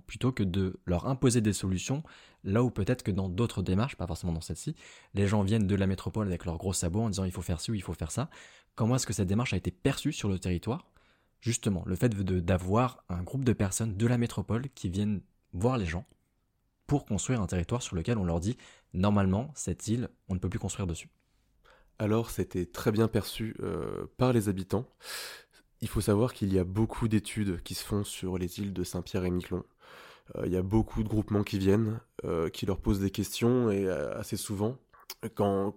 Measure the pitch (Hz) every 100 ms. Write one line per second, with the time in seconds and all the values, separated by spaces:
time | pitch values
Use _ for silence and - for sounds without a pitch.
0 | - - 123 131 98 90 92 - - 87
1 | 87 135 131 120 107 95 98 92 - 135
2 | 160 - - _ - 104 123 - 98 127
3 | - 95 95 87 117 - 92 92 131 -
4 | 90 85 90 80 - 82 - - - -
5 | - 98 101 107 95 113 95 98 95 95
6 | - 95 104 85 90 82 95 92 87 98
7 | 113 95 95 90 85 82 - 110 92 85
8 | 80 - 143 - - - _ - 113 127
9 | - 107 92 101 127 92 92 - 135 135
10 | - - 107 92 92 87 - 151 - _
11 | _ _ _ _ 113 117 117 92 82 92
12 | 127 101 92 92 85 90 90 104 123 -
13 | - 90 90 135 123 101 98 - 113 98
14 | 113 123 117 - 101 110 135 - 95 90
15 | 104 98 - _ _ 90 113 131 90 85
16 | - _ _ _ _ _ _ _ - 143
17 | - - - 123 90 92 82 123 - 87
18 | 82 117 90 85 90 123 - - _ 90
19 | 101 101 95 95 147 143 - 85 - 117
20 | 110 - - 92 95 107 98 - 92 80
21 | - _ _ _ _ _ _ - _ -
22 | 107 110 113 - 90 92 87 - 127 104
23 | 113 110 - - 110 - 95 85 53 50
24 | - - 127 123 104 92 90 98 131 _
25 | - - - - - _ _ - 107 -
26 | 107 101 123 - 101 95 90 95 110 -
27 | 117 107 - - 101 85 - - - 101
28 | 104 - 92 90 90 - 101 92 87 90
29 | - 98 90 90 90 90 - _ - -
30 | - - - - - 92 92 110 107 -
31 | 110 110 101 104 104 101 95 104 110 113
32 | - - - 85 80 - 98 92 - 101
33 | 98 95 98 - 117 127 117 98 95 78
34 | 67 50 104 107 - 98 107 135 _ -
35 | - - 110 - 101 98 98